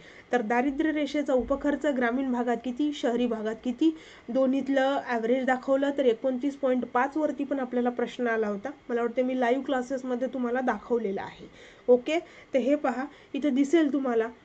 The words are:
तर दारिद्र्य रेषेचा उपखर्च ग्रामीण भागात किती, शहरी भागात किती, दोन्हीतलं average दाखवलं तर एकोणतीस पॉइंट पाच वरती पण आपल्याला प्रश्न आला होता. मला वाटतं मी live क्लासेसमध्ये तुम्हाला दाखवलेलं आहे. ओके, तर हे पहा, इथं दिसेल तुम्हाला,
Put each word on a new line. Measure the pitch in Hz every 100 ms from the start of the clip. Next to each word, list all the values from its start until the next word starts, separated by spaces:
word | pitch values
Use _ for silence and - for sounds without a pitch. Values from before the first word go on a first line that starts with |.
| - - -
तर | 247
दारिद्र्य | 214 240 277 269 311
रेषेचा | 302 285 302 294
उपखर्च | 254 233 277 294 285 302
ग्रामीण | 254 240 254 269
भागात | 240 247 233 254
किती, | 247 294
शहरी | 285 262 240 247
भागात | 226 214 226
किती, | 254 247 320 320 - - -
दोन्हीतलं | 247 262 269 262 277 262 277 -
average | 240 226 262 254
दाखवलं | 254 262 269 277 285
तर | 254
एकोणतीस | 226 269 254 277 277
पॉइंट | 262 254 247
पाच | 247 269 311
वरती | 302 294
पण | 285 277
आपल्याला | 247 247 240
प्रश्न | 240 226 - 240
आला | 226 214
होता. | 202 269 294 -
मला | 240
वाटतं | 233 240
मी | 254 262
live | 240 269
क्लासेसमध्ये | 269 262 247 269 254 247 254
तुम्हाला | 262 240 247
दाखवलेलं | 254 202 - 240 214 196
आहे. | - - - - - - -
ओके, | 247 247 320 - - -
तर | 269
हे | 233 294
पहा, | 285 240 294 - -
इथं | 277 294 262
दिसेल | 277 339 302
तुम्हाला, | 277 269 226 226 -